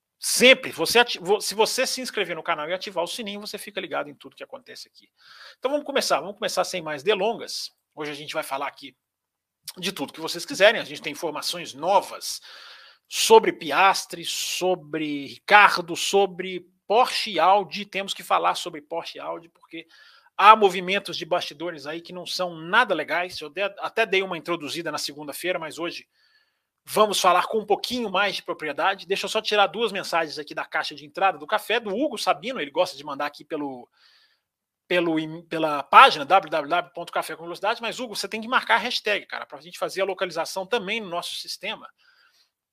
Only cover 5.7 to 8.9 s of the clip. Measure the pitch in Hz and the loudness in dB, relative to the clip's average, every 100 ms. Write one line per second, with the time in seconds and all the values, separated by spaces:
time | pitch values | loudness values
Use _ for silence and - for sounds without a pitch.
5.7 | 294 285 262 - 151 175 202 196 190 170 | -4 -2 -2 0 0 -2 -8 -4 -2 -2
6.7 | 185 156 147 170 202 208 190 107 - - | -4 -8 -4 0 2 0 -2 -8 -10 -10
7.7 | _ _ 147 151 147 151 156 147 139 135 | _ _ -10 -10 -10 -6 -6 -4 -6 -6
8.7 | - 135 | -10 -20